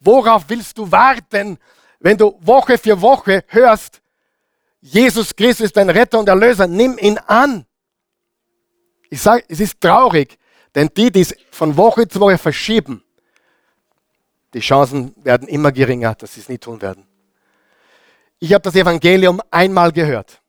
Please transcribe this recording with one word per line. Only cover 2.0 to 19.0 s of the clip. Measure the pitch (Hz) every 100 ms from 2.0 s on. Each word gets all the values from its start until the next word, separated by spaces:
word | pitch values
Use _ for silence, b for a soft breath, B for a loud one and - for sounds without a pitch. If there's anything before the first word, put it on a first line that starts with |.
| 170 202
du | 208 -
Woche | 165 262 262 240
für | 214 202
Woche | 208 - - 190 -
hörst, | 220 247 214 - _ _ _ _ _ _ _ _ _
"Jesus | 135 160 254 233 214
Christus | - 226 233 214
ist | 208
dein | 196
Retter | 175 240 226
und | 208
Erlöser, | 190 226 220 185
nimm | 175 254 247
ihn | 202 214
an"? | - 214 285 226 123 _ _ _ _ _ _ _ _ _ _ _ _ _ _
Ich | 143
sag, | 208 240 -
es | 156
ist | 202 -
traurig, | 175 196 254 165 139 _ _ _ _
denn | - 151 -
die, | 240
die | 190
es | 170 - _
von | - 156 147
Woche | 214 220 214
zu | 190
Woche | 202 180
verschieben, | 165 143 - 220 160 117 _ _ _ _ _ _ _ _ _ _ _ _ _ _ _
die | 120
Chancen | - 139 135 139 127 _
werden | 135 123 135
immer | 147 147
geringer, | 131 127 123 117
dass | 107 107
sie | -
es | -
nie | 123
tun | - 113
werden. | 98 95 98 _ _ _ _ _ _ _ _ _ _ _ _ _
Ich | 160
hab | 196
das | 196
Evangelium | 170 180 170